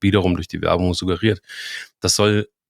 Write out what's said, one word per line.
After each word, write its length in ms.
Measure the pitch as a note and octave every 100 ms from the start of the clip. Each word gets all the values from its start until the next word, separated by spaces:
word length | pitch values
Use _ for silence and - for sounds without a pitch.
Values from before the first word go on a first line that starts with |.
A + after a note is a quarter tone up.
wiederum 340 | G2 G2+ F#2 F2
durch 140 | E2+
die 120 | -
Werbung 320 | E2+ E2+ F2+
suggeriert. 460 | F2 F#2 E2+ A2 F#2 - - - - - _
Das 160 | D3 -
soll 320 | G#2 G#2 G#2 _ _